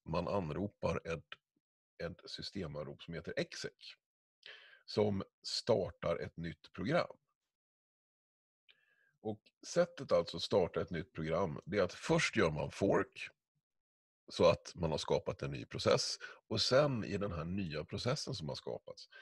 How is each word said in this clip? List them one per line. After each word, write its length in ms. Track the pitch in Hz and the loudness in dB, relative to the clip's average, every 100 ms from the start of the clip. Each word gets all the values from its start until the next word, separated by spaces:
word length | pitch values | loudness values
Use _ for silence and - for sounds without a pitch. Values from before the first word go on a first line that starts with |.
man 240 | - 90 80 | -4 -2 0
anropar 720 | 101 78 76 104 - 87 85 | 0 0 -4 -4 -2 -2 -2
ett, 200 | 82 82 - - _ _ _ _ _ - | -4 -8 -8 -18 _ _ _ _ _ -8
ett 280 | 85 90 - | -8 -8 -12
systemanrop 720 | - - 98 80 73 71 - | -10 -8 -6 -6 -6 -8 -10
som 120 | - | -10
heter 200 | 160 - - | -10 -6 -6
exec, 360 | 175 - - _ - - _ _ _ _ - - - - | -6 -6 -10 _ -20 -20 _ _ _ _ -20 -20 -20 -20
som 380 | - 110 104 98 - _ | -6 0 2 0 -4 _
startar 760 | - - - 107 90 - 85 - | -8 -4 0 2 0 -4 -2 -2
ett 200 | - - | -4 -8
nytt 360 | 82 - - | -8 -8 -14
program. 440 | - 98 165 - - _ _ _ _ _ _ _ _ _ _ _ _ _ _ _ _ _ _ _ _ | -6 0 0 0 -8 _ _ _ _ _ _ _ _ _ _ _ _ _ _ _ _ _ _ _ _
Och 200 | 110 107 - _ - | -8 -8 -10 _ -4
sättet 460 | 170 175 - - | 0 0 0 4
alltså 240 | 87 85 82 | 4 4 -2
att 60 | |
starta 380 | - 104 85 82 | 2 4 4 0
ett 100 | 76 | -2
nytt 220 | 82 - | -4 -4
program, 480 | - 78 80 92 69 | -4 0 2 0 -4
det 140 | - 101 | -2 2
är 40 | |
att 120 | 90 | 2
först 420 | - - 165 - 110 | 0 0 2 4 4
gör 140 | 85 | 4
man 200 | 73 71 | 4 -2
fork, 580 | - 98 175 190 - - _ _ _ _ _ _ _ _ _ - | 0 4 4 0 -6 -14 _ _ _ _ _ _ _ _ _ -6
så 160 | - | 6
att 280 | 85 - - | 6 6 0
man 160 | - 80 | -2 0
har 80 | 73 | 0
skapat 440 | - 78 - - | 2 0 0 -4
en 80 | - | -4
ny 140 | 67 | -6
process. 540 | - - - 131 - - - - - | -6 0 4 4 2 -6 -10 -14 -4
Och 120 | 110 | 0
sen 440 | - 127 147 120 | 4 4 4 2
i 120 | 67 98 | -2 -2
den 160 | 101 | -2
här 120 | 85 | -4
nya 400 | 85 98 87 76 | -4 -2 -2 -4
processen 500 | 78 101 120 151 - | -6 -2 -2 -2 -4
som 140 | 110 73 | -6 -6
har 60 | 64 | -6
skapats 520 | - 57 - - - - | -6 -8 -10 -16 -18 -20